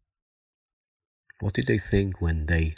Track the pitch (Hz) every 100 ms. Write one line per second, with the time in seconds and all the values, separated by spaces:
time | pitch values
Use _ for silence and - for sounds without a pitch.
0 | _ _ _ _ _ _ _ _ _ _
1 | _ _ _ - 98 - 127 113 - 98
2 | 98 92 85 82 76 82 80